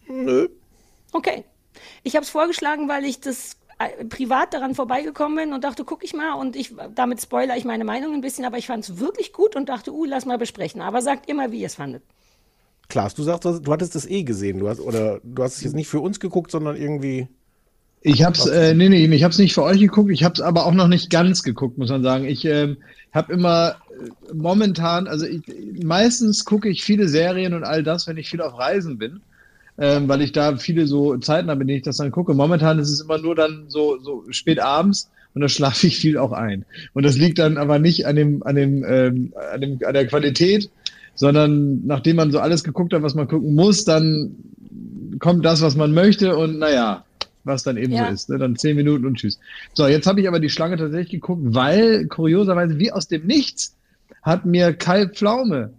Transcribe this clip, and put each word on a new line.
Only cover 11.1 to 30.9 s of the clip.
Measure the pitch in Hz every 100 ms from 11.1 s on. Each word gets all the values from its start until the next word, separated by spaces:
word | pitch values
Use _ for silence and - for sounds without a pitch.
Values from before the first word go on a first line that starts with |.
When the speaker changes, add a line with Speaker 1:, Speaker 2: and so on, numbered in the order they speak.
| 277 -
Speaker 2:
immer, | 294 262
wie | 220
ihr's | 185 -
fandet. | 139 123 _ _ _ _ _ _ _ _ _
Speaker 1:
Klaas, | - 101 -
du |
sagst, | 151 170 175
du | 170 143
hattest | 156 175 160
das | -
eh | 202
gesehen, | 147 104 101 92
du | 101
hast, | 113
oder | - 113 110 104
du | 117 123
hast | 127 -
es |
jetzt | 123 147
nicht | 151
für | 147
uns | 165 202
geguckt, | 185 185 165
sondern | 165 151 147
irgendwie | 143 147 135 131 127 _ _ _ _ _ _ _
Speaker 3:
Ich | 151 135
hab's, | 165 170
Speaker 1:
Was? | 165
Speaker 3:
äh, | 160 160
nee, | 165 190
nee, | 190 156
ich | 151
hab's | 170 165
nicht | 190
für | -
euch | 151 196
geguckt, | 202 208 202
ich | 156 170
hab's | -
aber | 165 170 160
auch |
noch | 180 175
nicht | 175 -
ganz | 165 180 180
geguckt, | - 107 135 120
muss | 123
man | 135
sagen. | 127 131 135
Ich, | 135
ähm, | 160 147 147 139 - - -
hab | 156 -
immer, | 180 175 170 165 - _
äh, | - 117 - -
momentan, | 160 160 196 214 165 170 170 185
also | 151 160
ich, | 165 - - - -
meistens | 165 175 233 240 220 208
gucke | - 208 214
ich | 175
viele | - 208 196
Serien | 147 170 185 185
und | 170
all | 120 156
das, | 151 170 170
wenn | 160
ich | -
viel | 170
auf | 156 120
Reisen | 131 196 165 120
bin, | 110 185 _ _ _ _ _ -
ähm, | 143 147 139
weil | 139
ich | 143
da | 156 147 135
viele | - 165
so | 151